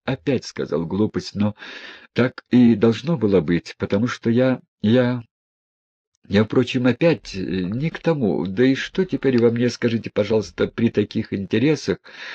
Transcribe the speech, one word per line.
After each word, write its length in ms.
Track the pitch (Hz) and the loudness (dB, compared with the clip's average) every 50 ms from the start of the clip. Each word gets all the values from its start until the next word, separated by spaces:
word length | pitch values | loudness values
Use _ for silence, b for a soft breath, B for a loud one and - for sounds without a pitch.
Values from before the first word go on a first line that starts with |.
| _ | _
опять 420 | - 131 - - 143 135 98 - | -6 -6 -4 -2 -2 -2 -2 -2
сказал 420 | - - - 69 - - 78 85 | -6 -10 -8 -6 -4 -4 -4 -4
глупость, 480 | 80 95 95 110 104 - 90 85 - - | -2 -2 -2 -2 -2 -2 -4 -8 -6 -4
но 180 | 95 101 107 104 B B B B B B B B B B B - | -2 -2 -2 -2 B B B B B B B B B B B -2
так 300 | - 120 127 - - - _ | -2 -2 -2 -2 -8 -4 _
и 240 | - 123 123 117 117 | 4 6 6 6 6
должно 440 | 101 104 113 113 - 127 156 170 | 4 4 2 2 0 -2 -4 -2
было 220 | 131 113 104 98 92 | 0 2 2 2 2
быть, 360 | 80 76 87 85 - - - | 2 2 0 -2 -2 -6 -10
потому 300 | - 101 - 98 101 117 | -8 -4 -2 -2 0 -2
что 240 | 120 - - - 117 | -2 -4 -4 -2 0
я... 300 | 117 120 131 131 127 120 _ _ _ _ | 2 2 2 2 0 -2 _ _ _ _
я... 400 | - 104 117 127 123 120 123 123 117 _ _ _ _ _ _ _ _ _ _ _ _ _ _ _ _ _ _ _ _ | 0 2 4 4 4 2 0 -4 -8 _ _ _ _ _ _ _ _ _ _ _ _ _ _ _ _ _ _ _ _
я, 160 | - 98 101 110 | -2 0 0 2
впрочем, 440 | - - 135 131 - - 131 123 | 2 2 0 0 0 0 0 0
опять, 480 | 127 117 - 165 170 151 - - - - | 0 2 2 2 2 2 0 -4 -8 -10
э, 40 | 95 | -8
не 520 | 92 - 82 92 90 87 107 123 147 165 | -6 -4 -4 -4 -4 -4 -4 -4 -4 -6
к 80 | - - | -6 -4
тому. 480 | - 165 165 147 123 98 76 62 80 | -2 -2 0 0 0 0 0 0 -2
Да 180 | 95 95 107 127 | -2 0 2 2
и 80 | 131 135 | 2 2
что 320 | 127 - - - - 190 | 0 -4 -6 -4 -4 -4
теперь 340 | 185 - 131 - 139 127 117 | -2 -4 -2 0 0 2 4
во 120 | 117 117 | 4 2
мне, 180 | 113 117 123 120 | 2 2 0 -2
скажите, 400 | - - - 120 117 113 - - | -2 -2 -2 -2 -2 -2 -4 -4
пожалуйста, 560 | - - 104 101 113 110 98 - - - 104 | -2 -2 0 0 0 -2 -2 -4 -4 -4 -4
при 240 | 95 - - 113 113 | -4 -2 0 0 0
таких 440 | - - 110 - - 113 107 - - | 2 0 -2 0 -2 -6 -6 -4 -6
интересах, 640 | 101 98 90 - 110 123 151 151 143 - - 87 - B B B B B B B | -8 -4 -2 0 0 2 2 0 0 -2 -4 -4 -4 B B B B B B B